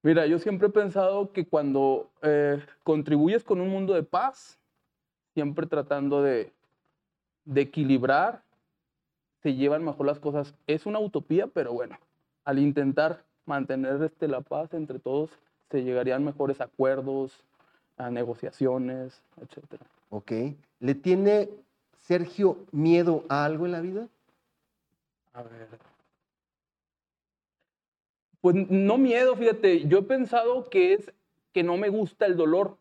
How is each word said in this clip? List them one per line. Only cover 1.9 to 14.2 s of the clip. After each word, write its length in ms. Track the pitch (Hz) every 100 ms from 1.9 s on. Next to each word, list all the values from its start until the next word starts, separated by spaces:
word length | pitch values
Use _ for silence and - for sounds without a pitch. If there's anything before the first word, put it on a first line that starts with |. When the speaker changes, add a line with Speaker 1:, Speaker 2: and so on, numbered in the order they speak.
| 131 - _
Speaker 1:
eh, 420 | 151 147 147 143 143 _
contribuyes 600 | - 156 151 147 160 226
con 160 | - 185
un 100 | 185
mundo 240 | 190 190
de 80 | 180
paz, 560 | 156 180 262 - - _ _ _ _ _ _ _ _
siempre 320 | - 143 151
tratando 560 | 160 151 143 143 139 143
de, 320 | 139 123 104 _ _ _ _ _ _ _ _ _
de 160 | 151 139
equilibrar, 800 | 139 156 135 135 127 139 202 240 _ _ _ _ _ _ _ _ _ _
se 140 | 151
llevan 280 | 131 143 151
mejor 220 | 165 139
las 140 | 143 147
cosas. 340 | 151 147 143 _ -
Es 180 | 156
una 140 | 208 214
utopía, 480 | 208 165 - 170 233
pero 260 | 175 127
bueno, 240 | 120 117 - _ _ _ _
al 160 | - 139
intentar 640 | 143 143 139 135 156 170 _ _ -
mantener, 540 | 139 131 135 131 139
este, 240 | 160 _